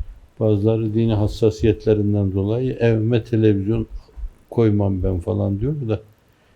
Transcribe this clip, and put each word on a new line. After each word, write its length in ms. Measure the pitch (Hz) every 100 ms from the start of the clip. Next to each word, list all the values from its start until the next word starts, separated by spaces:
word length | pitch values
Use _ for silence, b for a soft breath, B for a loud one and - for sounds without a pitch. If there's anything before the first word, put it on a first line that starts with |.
| B B - -
Bazıları 540 | 110 104 107 113 110
dini 200 | 107 113
hassasiyetlerinden 1160 | 104 107 - 113 - 117 101 - 107 104 104 98
dolayı 400 | 95 98 117 131
"Evime 520 | 123 117 113 110 120
televizyon 600 | - 113 110 101 98 113 110 - B B - - -
koymam 520 | - 110 104 98 95
ben." 180 | 95 92
falan 400 | 92 101 101 98
diyor 140 | 120 151 117
da 120 | 107 - _ b b b